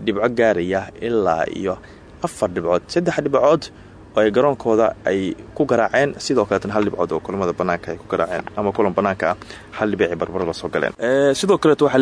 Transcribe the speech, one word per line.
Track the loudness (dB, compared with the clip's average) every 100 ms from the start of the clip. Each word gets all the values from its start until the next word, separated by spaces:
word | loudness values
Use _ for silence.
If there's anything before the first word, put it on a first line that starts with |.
dhibco | -4 0 0
gaaraya | 2 2 2 0 -2 -4 -8
ilaa | -2 0 2 2 0
iyo | -4 -4 -6 -10 -20 -20 -8
afar | -8 -4 -4
dhibcood. | -2 0 0 0
Saddex | -4 -2 -2
dhibcood | 0 2 4 2 0 -18 -20 -20 -6 0
oo |
ay | 2
garoonkooda | 4 2 2 2 4 2 0 -2
ay | -2 -2 -6 -8
ku | -2
garaaceen, | 0 2 2 2 0 -2
sidoo | -2 0
kaleetana | 2 0 0
hal | -2
dhibcood | -2 -2 -2
oo | -2
kulamada | -4 -4 -2 -2
bannaanka | -2 -2 -4
ay | -10
ku | -6
garaaceen, | -2 -2 -4 -8 -4
ama | -4
kulan | 0 0
bannaanka | 2 0 0 -2
ah, | -2 -8 -20 -14
hal | -4 -2
dhibic | 0 -2
ay | -2
barbaro | -4 -4
la | -4
soo | -6 -4
galeen. | -2 -2 -2
Ee, | -2 2 2
sidoo | 2 2 2
kaleeto | 4 4 4
waxaa | 6